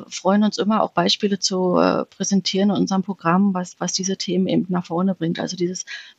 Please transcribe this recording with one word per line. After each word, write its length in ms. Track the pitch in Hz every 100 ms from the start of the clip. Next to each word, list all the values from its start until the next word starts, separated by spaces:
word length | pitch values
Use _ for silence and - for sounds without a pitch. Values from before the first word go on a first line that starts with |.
| -
freuen 340 | - 190 202
uns 140 | 214 -
immer, 240 | 196 220
auch 120 | -
Beispiele 440 | - 185 - 202 196
zu, 400 | - 185 185 175
äh, 280 | - 175 -
präsentieren 680 | - 190 196 - 190 208
in 60 | 185
unserem 260 | 180 190
Programm, 500 | 185 190 165 180 202
was, 220 | 185 180 -
was 160 | 175
diese 240 | - 185 190
Themen 300 | - 180 185
eben 180 | 165 180
nach 180 | 180 -
vorne 260 | 165 190
bringt. 260 | 185 165 175
Also 160 | - 185
dieses 300 | 175 185 - - -